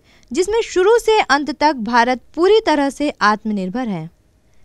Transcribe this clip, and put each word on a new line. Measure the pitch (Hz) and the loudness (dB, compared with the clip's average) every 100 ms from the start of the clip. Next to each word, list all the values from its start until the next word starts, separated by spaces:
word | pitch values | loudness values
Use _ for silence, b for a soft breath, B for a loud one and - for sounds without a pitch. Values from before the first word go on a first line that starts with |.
| b b b | b b b
जिसमें | 262 381 453 | -4 -2 -2
शुरू | 427 359 370 466 | -2 0 2 2
से | 440 440 | 2 0
अंत | - 285 285 | 2 0 -2
तक | 269 294 277 | 0 0 0
भारत | 220 240 240 254 - - | 0 2 2 -2 -6 0
पूरी | 370 440 | 2 2
तरह | 381 302 277 | 2 0 0
से | - 294 - | -2 -6 -2
आत्मनिर्भर | 202 214 220 208 180 220 247 | 0 0 -2 -4 -4 -6 -6
है। | 180 160 _ _ _ _ _ | -6 -10 _ _ _ _ _